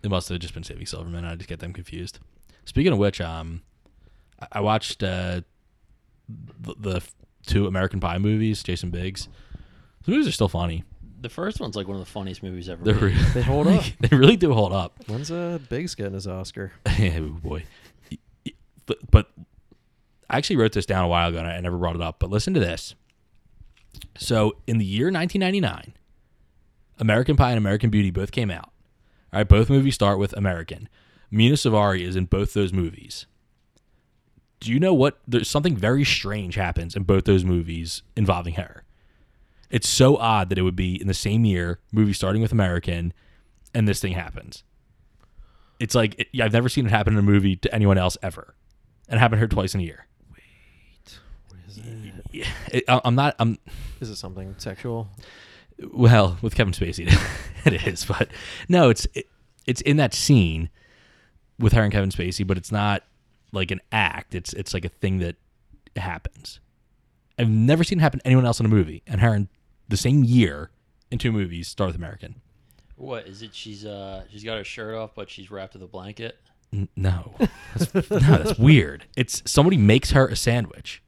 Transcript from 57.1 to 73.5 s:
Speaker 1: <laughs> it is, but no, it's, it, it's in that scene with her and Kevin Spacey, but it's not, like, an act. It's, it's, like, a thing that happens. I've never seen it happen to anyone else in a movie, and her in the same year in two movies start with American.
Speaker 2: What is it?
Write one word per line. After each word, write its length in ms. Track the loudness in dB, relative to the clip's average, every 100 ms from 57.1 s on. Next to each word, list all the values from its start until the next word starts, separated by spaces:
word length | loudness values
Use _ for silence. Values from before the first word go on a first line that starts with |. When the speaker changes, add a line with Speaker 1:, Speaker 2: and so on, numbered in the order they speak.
| 4 4 -10 -14 -2
Speaker 1:
<laughs> 20 | 0
it 200 | 0 -4
is, 200 | -6 -6
but 240 | -2 -2 -4 -16 -16 2
no, 180 | 6 6
it's, 180 | 4 -2
it, 140 | -6 -12 _ _ _ -6
it's 160 | -2
in 160 | 2 2
that 160 | 2
scene 560 | 0 4 6 6 0 -6 _ _ _ _ _ _ _ _ 0
with 160 | 4
her 80 | 4
and 100 | 4
Kevin 160 | 2 0
Spacey, 340 | -2 -6 -4 -2
but 100 | -2
it's 160 | -2
not, 300 | -4 -2 -4 _ _ _ _ _
like, 180 | -6 -4
an 100 | -6 _
act. 420 | 0 0 -4 -10
It's, 180 | -10 -10
it's, 180 | -10 -6
like, 100 | -6 -6
a 20 |
thing 300 | _ -2 0
that 180 | -2 -8 _ _ _ -20 _ -10
happens. 640 | -8 -8 -12 -14 -20 -20 _ _ _ _ _ _ _ -2
I've 120 | 2
never 340 | 4 4 4
seen 140 | 2 2
it 40 |
happen 180 | 2 0
to 60 | 4
anyone 200 | 4 4
else 140 | 0
in 60 | 2
a 20 |
movie, 320 | 4 2 -6 -6
and 140 | 0
her 140 | 2
in 140 | 2 -2 _ _ _ -6
the 80 | -2
same 260 | 2 4
year 480 | 6 6 4 0 -14 _ _ _ _
in 80 | -6
two 140 | -2
movies 340 | -2 -4 -8 -12
start 200 | -6 -4
with 80 | -4
American. 460 | -12 -14 -18 -20 _ _ _ _ _ -18
Speaker 2:
What 300 | -12 -12 -12
is 140 | -18
it? 120 | -18